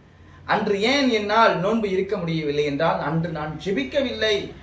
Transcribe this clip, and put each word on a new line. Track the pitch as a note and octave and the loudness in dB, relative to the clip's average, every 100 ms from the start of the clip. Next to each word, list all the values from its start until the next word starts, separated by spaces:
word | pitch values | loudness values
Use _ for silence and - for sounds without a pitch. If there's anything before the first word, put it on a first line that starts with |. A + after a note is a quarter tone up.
| - - - - | -20 -20 -20 -20
அன்று | - E3+ G#3+ G3+ | -2 0 2 0
ஏன் | A3 C#4+ C4 | 2 2 2
என்னால் | A3 G3+ A3 A3 E3+ | 2 2 4 4 4
நோன்பு | F#3 A3+ G#3 | 0 0 0
இருக்க | F#3 G3 G#3 | -2 -2 -2
முடியவில்லை | E3+ D#3+ D3 D3 | -2 -2 -2 0
என்றால், | D3 C#3 E3 F#3 | -2 0 0 0
அன்று | C#3+ D#3+ E3 | -2 -2 -2
நான் | D3+ D#3 D3+ | -4 -6 -6
ஜெபிக்கவில்லை. | F#3 A3+ C4 C#4+ B3 A3 A3 G3+ C#3+ - | -4 -2 0 -2 -2 0 0 0 -2 -12